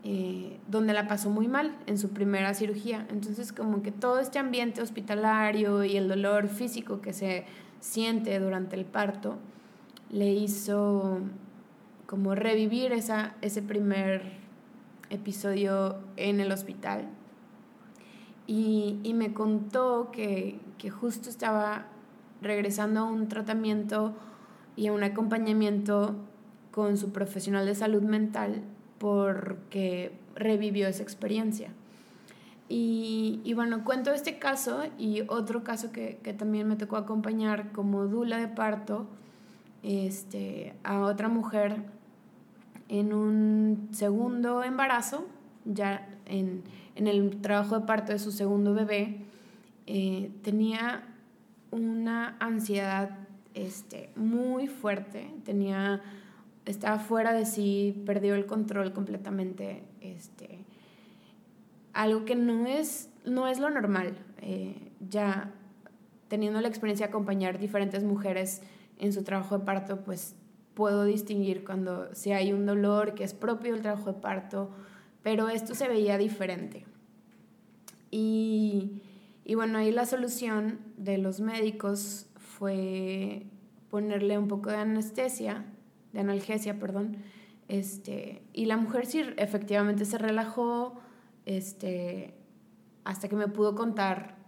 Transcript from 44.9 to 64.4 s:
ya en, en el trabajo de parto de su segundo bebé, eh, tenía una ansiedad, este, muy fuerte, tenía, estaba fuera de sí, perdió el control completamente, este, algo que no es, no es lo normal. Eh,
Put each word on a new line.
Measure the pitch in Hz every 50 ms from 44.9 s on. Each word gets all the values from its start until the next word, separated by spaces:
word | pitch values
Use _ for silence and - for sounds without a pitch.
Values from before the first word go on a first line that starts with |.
| 262 240 233 - - 294 349 370 - - - - - - -
ya | 226 202 208 202 196 196 - - - - - -
en, | - 196 196 190 185 180 185 175 - - - - - -
en | - 208
el | 214 202 202 202 202 196 -
trabajo | 202 202 208 208 208 208 220 220
de | 214
parto | 220 220 214 214 214 214
de | 202
su | 208 214 202
segundo | 208 202 196 202 202 202 202 202
bebé, | 214 220 208 208 202 202 - - - - - - - - - - - - - - - -
eh, | - 208 196 190 190 190 185 196 202 - - -
tenía | 214 208 214 220 220 220 226 226 240 247 - - - - - - - - - - - - - - -
una | - 233 226 226 226 226 226 226 233 233 233 233 226 -
ansiedad, | - 233 226 220 220 202 208 196 196 196 196 190 196 196 202 - - - - - - - -
este, | 214 196 185 - - - - - - - - -
muy | - 220 220 233 240 254 254 254 254 277
fuerte, | 277 - - - 208 202 196 202 - - 208 - - 311 277 -
tenía, | - 202 202 196 196 196 196 196 202 202 196 202 - - - - - - - - - - - -
estaba | - 202 202 - 208 214 214
fuera | 214 - 226 226 226 226 226
de | 226 220
sí, | 220 214 208 208 202 196 202 202 202 202 202 202
perdió | 202 202 196 196 202 202
el | 202 196
control | 202 214 220 214 214 208 202 196 190 190
completamente, | 208 202 202 208 190 196 208 196 196 185 185 185 185 196 196 196 - - - - -
este, | - 190 185 170 - - - - - - - 180 196 - - - - - - - - - - - - - - - - - - - - - - - - - -
algo | 208 214 220 220 220 220
que | 226 247
no | 240 240 240 233 226 233
es, | 247 269 302 311 311 - - - - - - -
no | - 247 254 254
es | 262 254 254
lo | 277 302
normal. | 294 277 220 202 196 185 180 175 - - - - -
Eh, | -